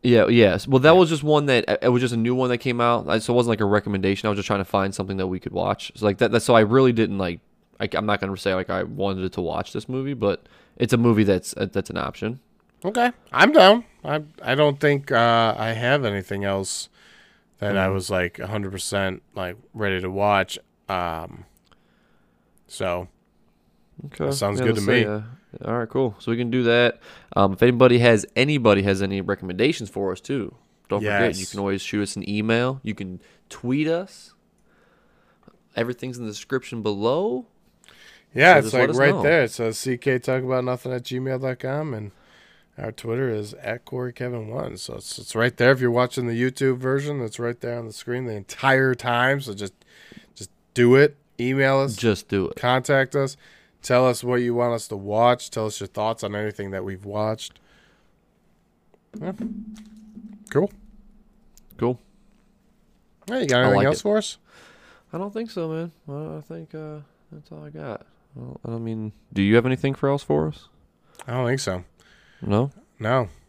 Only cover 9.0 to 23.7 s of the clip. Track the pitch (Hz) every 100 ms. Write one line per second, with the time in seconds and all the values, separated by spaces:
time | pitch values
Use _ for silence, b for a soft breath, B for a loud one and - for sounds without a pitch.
9 | 98 95 92 95 85 78 92 - 110 127
10 | 135 139 104 87 _ b b b 117 117
11 | 120 107 101 98 - - 101 123 - 92
12 | 69 - 107 131 _ _ _ _ 180 226
13 | 240 240 _ - 196 302 190 226 233 _
14 | 151 151 151 - - 135 151 143 147 143
15 | 139 123 117 117 113 - 110 113 120 143
16 | 123 101 92 98 101 98 95 - - b
17 | b b b b b _ 104 98 95 98
18 | 92 95 90 - 92 107 98 95 - 101
19 | 95 92 _ - 92 95 _ - 101 95
20 | 92 98 104 101 92 - _ _ - 95
21 | 87 82 80 - 87 _ _ _ _ _
22 | _ _ _ _ _ _ _ - 95 87
23 | 92 _ _ _ _ _ _